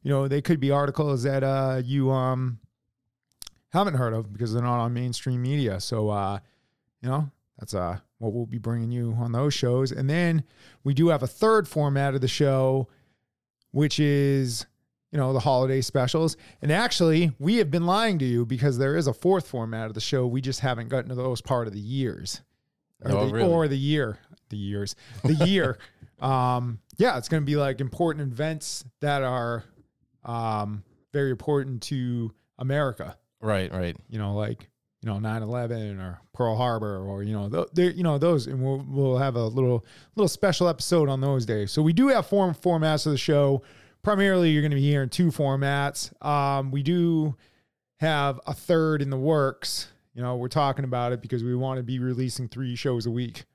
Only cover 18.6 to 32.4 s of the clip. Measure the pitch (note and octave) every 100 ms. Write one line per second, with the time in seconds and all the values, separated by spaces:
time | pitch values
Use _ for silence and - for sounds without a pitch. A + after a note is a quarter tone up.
18.6 | C#3+ B2 C3+ D#3 C#3 A#2+ F3+ F#3+ - B2
19.6 | A2+ A2+ A2 G#2+ - C3+ B2+ B2 C3 C3
20.6 | C3+ A#2+ A#2 B2+ B2 B2 B2+ A#2+ - B2+
21.6 | A2+ G2+ G#2 C3+ B2+ - - - _ _
22.6 | _ _ _ _ - G2+ G#2+ A2+ F3+ E3+
23.6 | D#3 C3+ C#3 D3+ A#2+ G#2+ _ - _ G#2
24.6 | G2 G2+ G2+ - - - - D3+ E3+ G3
25.6 | C#3 B2+ - _ - _ C3 C3 B2+ B2
26.6 | B2 A2+ _ - A#3+ C3 - D#3+ C#3+ D3
27.6 | C#3 C3 C3+ - F3 D#3 C#3 A#2 D#3 D#3
28.6 | - - B2+ _ D3 C#3+ C3 B2+ A#2+ A#2
29.6 | - _ _ _ _ _ - A#2 A2+ G#2+
30.6 | G#2 G#2 - _ _ D3 C#3 B2 - D3
31.6 | C3+ B2 - C#3 B2 A#2+ A2+ -